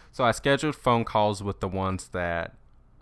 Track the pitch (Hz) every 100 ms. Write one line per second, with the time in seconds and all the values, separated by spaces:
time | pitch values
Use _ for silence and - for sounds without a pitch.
0 | - - 123 110 143 139 151 - 131 117
1 | 110 110 104 101 98 - 98 95 95 92
2 | - 90 87 85 - - - - - -